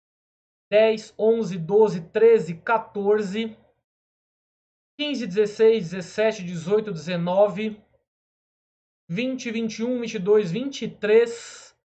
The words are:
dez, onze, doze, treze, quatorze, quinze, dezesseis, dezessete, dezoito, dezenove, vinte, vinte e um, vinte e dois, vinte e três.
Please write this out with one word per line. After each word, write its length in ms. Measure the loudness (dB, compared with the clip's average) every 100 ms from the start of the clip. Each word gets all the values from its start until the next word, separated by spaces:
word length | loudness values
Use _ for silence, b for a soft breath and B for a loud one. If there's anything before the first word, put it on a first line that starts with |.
| _ _ _ _ _ _ _
dez, 440 | 4 4 2 -6 -2
onze, 380 | 2 2 -2 -6
doze, 460 | 0 4 4 2 -4
treze, 460 | 4 6 6 2 -8
quatorze, 1000 | -2 -2 -2 -4 0 0 0 -6 -8 -10 _ _ _ _ _ _ _ _ _ _ _ _ _ -10
quinze, 300 | -8 -6 -4
dezesseis, 640 | -2 -2 4 4 4 -2
dezessete, 520 | -10 -8 -2 -2 -2
dezoito, 500 | -8 -8 -2 -2 -2
dezenove, 880 | -8 -6 -4 -2 2 2 2 -6 -8 _ _ _ _ _ _ _ _ _ _ _ _ -10
vinte, 400 | -6 -4 -6 -6
vinte 260 | -6 -6 -4
e 60 |
um, 160 | -4 -4
vinte 140 | -6
e 40 | -6
dois, 320 | 2 2 2
vinte 320 | -4 -6 -8
e 60 | -10
três. 840 | -6 2 4 4 -2 -14 -20 -20 _